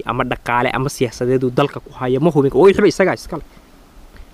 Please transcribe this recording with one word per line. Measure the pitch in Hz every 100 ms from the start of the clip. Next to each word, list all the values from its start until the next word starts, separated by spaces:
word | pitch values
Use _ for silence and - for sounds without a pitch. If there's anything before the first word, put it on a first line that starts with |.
| 117
ama | 120
dhaqaale | 127 120 - 120 123
ama | 120 131
siyaasadeed | - 123 - 123 131
uu | 131
dalka | 123 143 -
ku | -
hayo | - 131 131
ma | 165
hubin | 151 135
karto. | 123
Oo | 190
wixii | 190 202
isagaa | - 185 120
iska | - 165
leh. | - - - - - - - - -